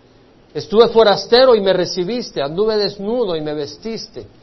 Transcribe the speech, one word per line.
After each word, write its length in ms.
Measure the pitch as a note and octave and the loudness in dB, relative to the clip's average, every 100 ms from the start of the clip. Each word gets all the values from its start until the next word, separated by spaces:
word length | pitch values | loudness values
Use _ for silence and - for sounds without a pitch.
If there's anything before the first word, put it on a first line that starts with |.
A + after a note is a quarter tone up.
| _ _ _ _ _ | _ _ _ _ _
Estuve 360 | D3 - G#3+ A#3 | -12 -2 2 4
forastero 640 | A3+ G#3+ F#3 - A#3+ C4 | 6 4 2 2 4 6
y 60 | A3 | 4
me 120 | F#3+ | 2
recibiste. 720 | F3 E3 F#3 F3 A#3+ - D#3+ | 0 -2 -4 -4 -6 -8 -6
Anduve 340 | C#3 E3+ A3 G#3+ | -6 -2 -2 0
desnudo 600 | G3 - G3+ B3 G3+ D#3+ | -4 -6 -6 -4 -4 -4
y 40 | |
me 140 | D3+ | -6
vestiste. 720 | D3+ C#3+ - A3+ A3 - B2+ G#2 _ | -8 -8 -10 -12 -12 -14 -18 -18 _